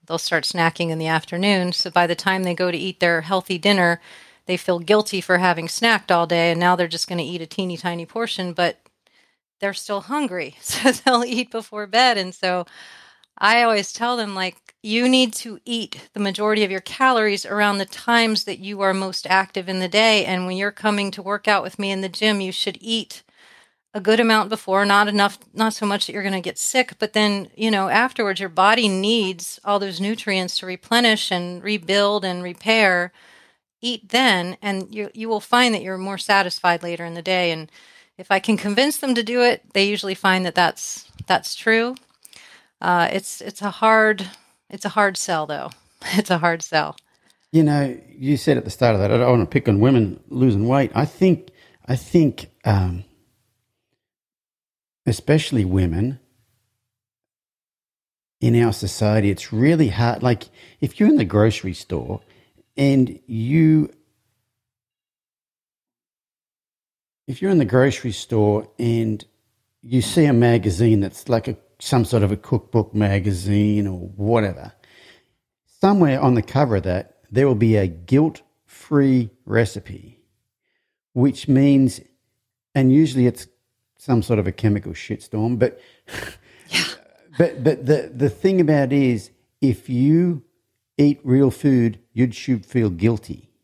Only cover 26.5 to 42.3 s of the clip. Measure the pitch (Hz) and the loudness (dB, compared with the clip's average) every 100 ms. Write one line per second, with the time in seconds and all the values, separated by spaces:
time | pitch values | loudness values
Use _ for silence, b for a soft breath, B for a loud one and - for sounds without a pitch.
26.5 | - - 262 247 - 214 214 214 202 190 | -8 -2 0 -2 -4 -4 0 0 -2 -8
27.5 | - 220 208 190 208 254 - 208 190 190 | -4 -2 0 0 0 0 -2 -4 -4 -6
28.5 | 165 190 226 220 190 202 233 196 175 - | 2 4 4 2 0 0 0 -2 -6 -12
29.5 | - 202 202 196 170 196 220 - 190 185 | -12 -2 -2 -2 -6 -6 -6 -4 -4 -2
30.5 | - 185 180 - 233 240 214 - 180 175 | -6 -8 -14 -2 2 2 0 -2 -6 -6
31.5 | 175 202 208 165 196 202 208 185 180 180 | -10 -6 -6 -2 0 2 0 -4 -8 -10
32.5 | 175 214 220 202 180 180 b b b b | -8 0 2 4 2 -2 b b b b
33.5 | b _ _ 233 233 202 240 262 185 175 | b _ _ -8 -8 -4 0 2 2 -2
34.5 | 185 202 190 185 214 202 214 220 214 - | -8 -6 -6 -8 -12 -12 -12 -6 -6 0
35.5 | 240 247 208 180 185 190 190 - 196 185 | 2 2 0 -6 -10 -10 -10 2 2 2
36.5 | - 180 170 175 170 170 170 170 185 175 | -2 0 0 -4 -10 -10 -10 -2 0 0
37.5 | 160 156 b b b b _ 185 190 196 | -4 -10 b b b b _ -2 0 2
38.5 | 208 208 202 277 294 277 233 220 247 240 | -2 0 0 0 0 -2 -2 -2 2 2
39.5 | - _ 196 202 208 196 190 196 185 180 | 0 _ -2 0 -2 -6 -2 0 2 0
40.5 | 175 170 - - - - - - 185 - | 2 0 0 -12 -14 -18 -20 -2 -2 -2
41.5 | - - 220 233 262 _ _ b | -8 -2 0 -2 -8 _ _ b